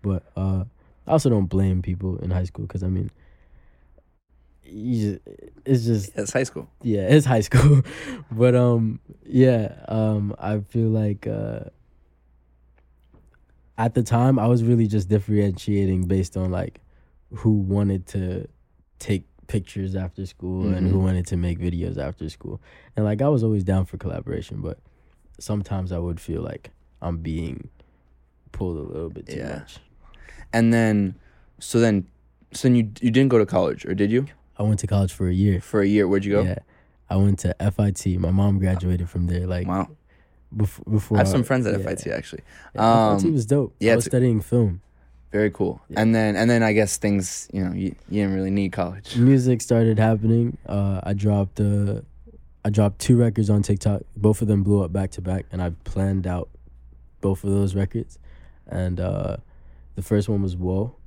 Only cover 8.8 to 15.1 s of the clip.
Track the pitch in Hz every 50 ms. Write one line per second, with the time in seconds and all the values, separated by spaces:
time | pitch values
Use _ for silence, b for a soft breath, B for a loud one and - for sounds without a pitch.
8.8 | 113 110 - - _ _ - _ _ - - 127 131 131 123 117 107 95 - -
9.8 | - - - 110 110 107 107 104 101 101 - - - 98 107 107 101 - - 117
10.8 | 113 113 110 110 107 104 101 104 - 107 107 107 107 110 110 110 - - _ _
11.8 | _ _ _ _ _ _ _ _ _ _ _ _ _ _ _ _ _ _ _ _
12.8 | _ _ _ _ _ _ _ - _ _ _ _ _ _ _ _ _ _ _ -
13.8 | 113 117 - 127 117 - 117 117 123 131 135 127 104 117 123 120 113 117 123 117
14.8 | 113 104 104 107 95 92